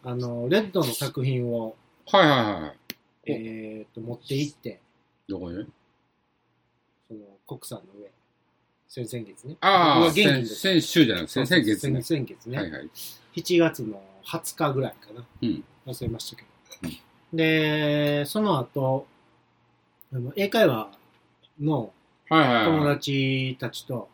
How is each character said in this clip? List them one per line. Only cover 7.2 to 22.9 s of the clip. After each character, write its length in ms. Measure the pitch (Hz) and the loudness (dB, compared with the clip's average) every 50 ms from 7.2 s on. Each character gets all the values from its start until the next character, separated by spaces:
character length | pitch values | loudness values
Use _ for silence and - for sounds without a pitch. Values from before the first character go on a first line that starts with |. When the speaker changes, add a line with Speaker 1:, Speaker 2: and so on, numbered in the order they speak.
| 104 101 98 98 _ - | -20 -20 _ _ _ -18
Speaker 1:
国 100 | - 123 - | -18 -16 -14
産 140 | - 123 - | -16 -16 -16
の 80 | 90 95 98 101 | -16 -20 _ -20
上。 80 | 104 101 _ _ _ _ _ _ _ _ _ _ _ _ _ _ _ | -20 -20 _ _ _ _ _ _ _ _ _ _ _ _ _ _ _
先 220 | _ - 131 120 107 | _ -12 -12 -10 -10
々 120 | - 120 110 | -10 -12 -12
月 160 | 101 95 - - | -14 -18 -20 -18
ね。 120 | 135 160 _ | -18 -12 _
Speaker 2:
あ 360 | - 185 196 180 175 156 147 | 2 4 6 6 6 6 6
あ、 40 | 160 | 6
Speaker 1:
僕 100 | 170 165 | 6 6
が 40 | 151 | 6
元 140 | 175 208 - | 4 4 4
気 20 | |
の 80 | 139 131 117 | 4 2 0
時。 80 | 110 107 | -4 -6
Speaker 2:
先-、 60 | - | -2
先 220 | - 190 185 160 | 0 4 4 4
週 220 | - - - 170 151 | 2 4 4 6 6
じ 80 | 113 | 6
ゃ 40 | 98 | 4
な 60 | 87 | -2
く 40 | 80 | -4
て、 60 | - - 131 135 | -4 -2 -4 0
先 60 | 131 | 2
々 140 | 180 175 120 | 2 2 4
月 260 | 107 107 - - 139 | 2 0 0 -2 -4
ね。 100 | 131 127 | -4 -4
Speaker 1:
先 140 | 127 - 170 | -2 -4 -4
々 120 | 143 123 | -4 -4
月 200 | - - _ - | -8 -12 _ -14
ね。 120 | 113 127 139 | -10 -8 -8
Speaker 2:
は 60 | 101 | -8
い 60 | 85 | -8
は 80 | 78 65 | -10 -12
い。 100 | - - _ - - - - - _ _ _ | -14 -16 _ -16 -16 -16 -18 -20 _ _ _
Speaker 1:
七 240 | 170 165 - 180 170 | -10 -4 2 4 4
月 220 | 165 160 160 - | 4 4 2 -4
の 200 | 123 107 101 98 - - - - | -10 -10 -10 -12 -18 -20 -20 -20
二 160 | _ - - 165 | _ -10 -10 -8
十 140 | - - - | -8 -10 -6
日 180 | - 160 143 | -4 -2 -2
ぐ 80 | 131 131 | 0 -2
ら 100 | 131 117 | -4 -4
い 20 | |
か 200 | - - - - | -8 -14 -20 -20
な。 140 | 113 120 120 _ _ - | -20 -20 -20 _ _ -6
Speaker 2:
う 40 | 127 | -4
ん。 180 | 113 - - - _ _ _ _ | -4 -4 -4 -8 _ _ _ _
Speaker 1:
忘 180 | 131 123 - 127 | -14 -12 -8 -8
れ 40 | 117 | -8
ま 120 | 117 113 | -8 -8
し 100 | - - | -10 -14
た 60 | - | -14
け 60 | - | -18
ど。 60 | - _ _ _ _ _ - _ - | -20 _ _ _ _ _ -20 _ -12
Speaker 2:
う 20 | |
ん。 100 | - 139 - _ _ _ _ _ _ - | -12 -12 -14 _ _ _ _ _ _ -2
Speaker 1:
で、 880 | 160 160 160 160 156 156 151 151 156 151 147 147 147 147 147 147 147 143 | 2 2 4 4 2 2 2 0 0 0 0 2 2 2 0 0 0 -2
そ 160 | 143 - 214 | -2 -2 0
の 160 | 214 208 170 135 | 2 2 2 0
後、 500 | 123 - _ 143 135 131 131 139 - _ _ _ _ _ _ _ _ _ _ _ _ _ _ _ _ _ _ _ _ _ 135 | -2 -4 _ -2 0 0 0 -2 -4 _ _ _ _ _ _ _ _ _ _ _ _ _ _ _ _ _ _ _ _ _ -10
あ 40 | 127 | -8
の、 140 | 120 123 - | -8 -8 -4
英 120 | - - - | -4 -4 0
会 200 | - 233 214 160 | 2 4 4 4
話 240 | 123 110 107 - - _ _ _ _ _ _ _ _ _ _ _ _ 156 | 4 0 -6 -10 -14 _ _ _ _ _ _ _ _ _ _ _ _ -4
の 320 | 147 156 151 131 110 95 _ _ _ _ _ _ _ - | -2 0 0 0 -2 -6 _ _ _ _ _ _ _ 2
Speaker 2:
は 80 | 160 160 | 4 4
い 20 | |
は 100 | 147 127 | 4 6
い 40 | 120 | 4
は 80 | 117 | 4
い。 40 | 110 | 4
Speaker 1:
友 200 | 170 160 156 147 | 4 2 4 2
達 680 | 143 | 2